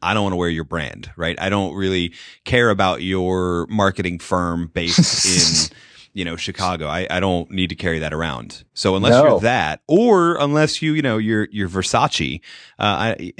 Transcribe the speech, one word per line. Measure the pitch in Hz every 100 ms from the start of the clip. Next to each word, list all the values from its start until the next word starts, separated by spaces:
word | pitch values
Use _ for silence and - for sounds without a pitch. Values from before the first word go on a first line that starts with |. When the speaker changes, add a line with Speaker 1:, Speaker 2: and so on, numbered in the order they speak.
Speaker 1:
I | 85 107
don't |
wanna | 98 87
wear | 85
your | 80
brand, | 76 82 71 - - -
right? | 82 -
I | 95
don't | 101 92 95
really | 95 92 85 - - - -
care | 123 117
about | 98 95 67
your | 92 95 90 92 90 87 82
marketing | 107 98 92 90 85
firm | - 92 87 85 82
based | 90 85 87 - - 95 90 85 80 78
<laughs> |
in, | - - - -
you | 101 85
know, | 82
Chicago. | - 92 92 87 76
I, | 85 92
I | 90
don't | 95 87 82
need | 95 90
to | 82
carry | 90 80
that | 78
around. | 78 82 64 55 - _
So | - 98 95
unless | 113
Speaker 2:
No. | 123 151
Speaker 1:
you're | 101
that, | 113 120 78 76 -
or | 170 240 190 170 156
unless | 143 151 151 -
you, | 156
you | 156
know, | 139 110
you're, | 110 110 107
you're | 104 92
Versace, | 95 - 117 156 - 67 73 - - - -
uh, |
I, | 104 85 113 - 90